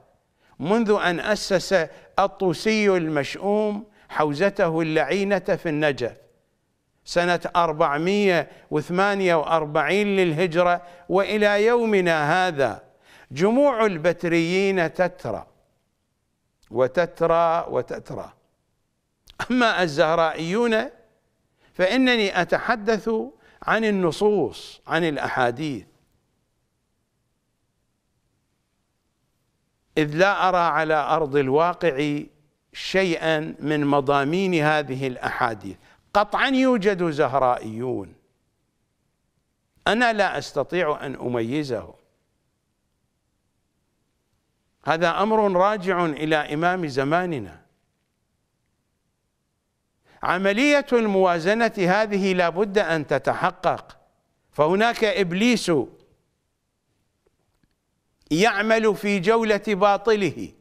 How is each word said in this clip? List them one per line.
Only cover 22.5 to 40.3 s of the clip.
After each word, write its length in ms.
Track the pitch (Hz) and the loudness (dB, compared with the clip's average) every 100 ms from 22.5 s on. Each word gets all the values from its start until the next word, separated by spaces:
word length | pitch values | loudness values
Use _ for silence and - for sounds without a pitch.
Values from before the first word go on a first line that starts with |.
| 185 - 233 208 214 226 220 240 - _ _ | -2 -2 -2 -2 -2 -2 -6 -6 -14 _ _
عن 220 | - 202 220 | -2 0 2
النصوص، 960 | 196 175 - 208 202 117 - - - - | 2 0 2 0 2 -2 -6 -18 -18 -4
عن 160 | 160 | -2
الأحاديث، 840 | 170 139 127 - 123 120 156 117 87 _ _ _ _ _ _ _ _ _ _ _ _ _ _ _ _ _ _ _ _ _ _ _ _ _ _ _ _ _ _ _ _ _ _ _ _ _ _ _ _ - | 0 -2 -4 0 0 0 -6 -8 -12 _ _ _ _ _ _ _ _ _ _ _ _ _ _ _ _ _ _ _ _ _ _ _ _ _ _ _ _ _ _ _ _ _ _ _ _ _ _ _ _ -2
إذ 180 | 151 151 | 0 2
لا 340 | 190 180 185 | 2 2 2
أرى 80 | 180 | 2
على 360 | 170 147 156 | 2 0 0
أرض 420 | 151 131 156 147 143 | 0 0 -2 0 0
الواقع 840 | 131 143 170 175 170 135 147 147 - _ _ _ _ | 2 2 0 0 -2 -2 -2 -4 -10 _ _ _ _
شيئا 800 | - - 190 190 165 160 156 160 - | -14 -4 0 0 0 -2 -2 -4 -6
من 260 | 139 151 143 | -4 0 2
مضامين 680 | 143 135 143 139 175 190 | 2 2 0 0 0 0
هذه 540 | 170 151 151 139 131 135 | 0 2 0 -2 -6 -6
الأحاديث. 680 | 123 131 - 123 107 98 87 _ _ _ | -6 -8 -2 -4 -4 -12 -16 _ _ _
قطعا 340 | 202 214 196 254 | -2 0 0 0
يوجد 640 | 262 262 240 190 185 170 | 2 2 2 2 0 0
زهرائيون، 1040 | 147 135 135 127 120 110 110 127 113 87 - _ _ _ _ _ _ _ _ _ _ _ _ _ _ _ _ - | 0 0 2 2 0 -4 -8 -6 -6 -8 -18 _ _ _ _ _ _ _ _ _ _ _ _ _ _ _ _ -2
أنا 260 | 214 240 | 2 2
لا 240 | 214 185 | 2 0